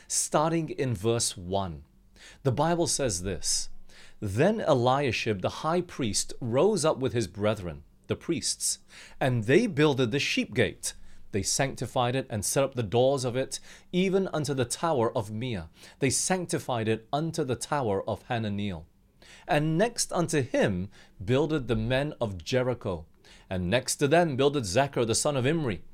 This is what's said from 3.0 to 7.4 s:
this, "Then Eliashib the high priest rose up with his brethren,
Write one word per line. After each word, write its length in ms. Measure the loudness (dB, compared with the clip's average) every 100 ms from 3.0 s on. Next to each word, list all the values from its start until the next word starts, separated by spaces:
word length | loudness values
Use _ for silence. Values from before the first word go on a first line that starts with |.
| -2 -2
this, 480 | -4 -4 -2 -2 -4 -8 -14 -18 -20 -8
"Then 400 | -4 2 2 2
Eliashib 840 | 2 4 4 2 2 0 -2 -2
the 180 | -2 -4
high 200 | -2 0
priest 520 | -2 -4 -2 -2 -4 -6
rose 420 | -2 2 4 4
up 140 | 2 0
with 160 | 0
his 140 | -2 -4
brethren, 560 | -2